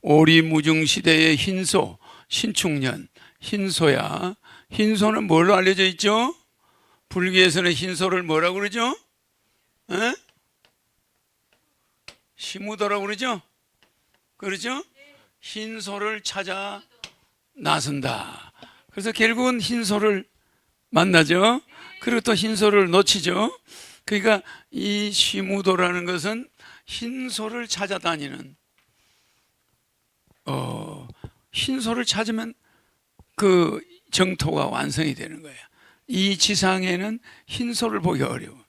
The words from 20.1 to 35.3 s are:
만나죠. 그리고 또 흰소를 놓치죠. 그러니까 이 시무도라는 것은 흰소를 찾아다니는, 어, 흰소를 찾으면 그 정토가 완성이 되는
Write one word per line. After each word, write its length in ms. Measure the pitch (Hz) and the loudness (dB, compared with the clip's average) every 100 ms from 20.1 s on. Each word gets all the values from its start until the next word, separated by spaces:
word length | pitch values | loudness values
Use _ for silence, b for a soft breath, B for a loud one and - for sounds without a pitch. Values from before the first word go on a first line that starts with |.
| 196 - _ _ _ _ _ _ | 0 -6 _ _ _ _ _ _
만나죠. 720 | 156 185 175 147 170 208 247 _ B B - | 2 6 6 6 4 4 2 _ B B -8
그리고 200 | - 233 | -2 0
또 120 | - | 2
흰소를 560 | 208 214 214 208 202 185 | 0 0 2 4 6 6
놓치죠. 680 | 175 196 202 160 180 220 508 _ B B B - | 4 4 2 0 0 -2 -4 _ B B B -4
그러니까 360 | 208 208 208 B B B | 0 2 2 B B B
이 400 | - 208 208 208 | -6 -4 -2 -2
시무도라는 920 | 196 - 196 190 196 190 180 180 180 175 | 0 0 0 -4 -2 0 2 0 -2 -4
것은 440 | 180 170 226 254 _ B B - | -6 -4 -6 -10 _ B B -14
흰소를 840 | - 233 262 254 220 220 240 233 | -10 -10 -8 -8 -8 -8 -10 -8
찾아다니는, 880 | 175 196 185 170 160 139 135 127 143 _ _ _ _ _ _ _ _ _ _ _ _ _ _ _ _ _ _ - | -6 -6 -4 -4 -4 -8 -12 -18 -20 _ _ _ _ _ _ _ _ _ _ _ _ _ _ _ _ _ _ -8
어, 640 | 135 127 120 107 - 127 B B B _ | -6 -6 -10 -12 -16 -20 B B B _
흰소를 540 | - - 262 226 233 233 | -8 -4 -4 -4 -4 -2
찾으면 480 | 196 220 220 226 - _ _ _ _ _ _ _ - | -2 -2 -4 -8 -14 _ _ _ _ _ _ _ 0
그 460 | 202 180 165 - 320 - _ | 4 4 4 -2 -10 -20 _
정토가 560 | - 185 180 151 156 143 | 0 0 0 -4 -2 -2
완성이 460 | 123 143 143 156 - | -4 -4 -2 -4 -4
되는 260 | - | -12